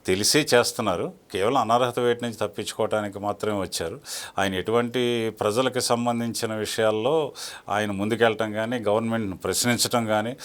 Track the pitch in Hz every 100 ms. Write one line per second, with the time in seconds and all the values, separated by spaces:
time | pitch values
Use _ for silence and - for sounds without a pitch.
0 | - 95 104 147 147 120 113 - 107 90
1 | 151 - _ 95 104 135 110 120 127 117
2 | 120 117 120 104 104 110 101 - 107 107
3 | 104 101 101 101 104 101 92 - 82 135
4 | - - - - 98 92 90 117 120 127
5 | 120 120 113 107 107 110 131 123 - 120
6 | 120 117 117 107 113 110 104 - 110 107
7 | 117 160 135 - - - - 101 104 98
8 | 104 113 117 107 110 107 113 123 104 107
9 | 113 113 104 85 92 90 123 117 - 123
10 | 110 107 113 135